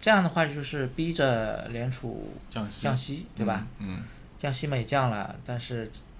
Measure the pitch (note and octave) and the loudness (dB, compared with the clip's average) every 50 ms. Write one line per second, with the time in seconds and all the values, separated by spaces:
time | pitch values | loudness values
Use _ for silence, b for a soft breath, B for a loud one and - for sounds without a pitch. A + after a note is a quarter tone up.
0 | - G#3+ G#3+ G3 F3+ D#3+ - E3+ D#3+ C#3+ C#3+ D3 C#3 - D3+ C#3+ C3 B2+ C3 - | 6 6 8 8 8 6 4 4 2 2 2 -2 -4 -2 -2 0 -2 0 0 0
1 | D#3+ E3+ D#3+ D#3+ C#3 C3 A#2+ A2+ A2 G#2+ G#2+ - - - A#2 A#2 A#2+ C3 B2+ - | 0 2 4 4 6 6 6 4 2 0 -2 -4 -4 -6 -4 -2 -2 -2 -2 -2
2 | - A#2 - G#1+ - - - - - - - A#2 G#2 G2+ - - - C#3 C3 B2+ | -4 -6 -6 -6 -6 -8 -10 -12 -12 -8 -4 -4 -4 -4 -4 -2 0 2 2 2
3 | - - C#3 D#3+ G#3 - - A2 G#2+ A2 A2 G#2+ A2 - - - G#2 F#2+ F#2 F2+ | 0 -2 -6 -6 -8 -8 -4 -2 0 2 0 0 -2 -6 -8 -8 -6 -6 -4 -6
4 | - B B B B B - - - C#3+ B2+ - D#3 D3 C#3 B2 G#2+ - C#3+ C#3 | -6 B B B B B -10 -4 -2 -2 -2 0 0 0 0 0 0 2 2 4
5 | C3 A#2+ A2 G#2 G2 - - A#2 - - A#2+ A#2+ - - B2 A#2 A2 G#2+ - - | 4 4 2 0 -2 -4 -6 -10 -8 -6 -6 -6 -4 -4 -4 -4 -4 -6 -8 -14
6 | - - - | -16 -18 -18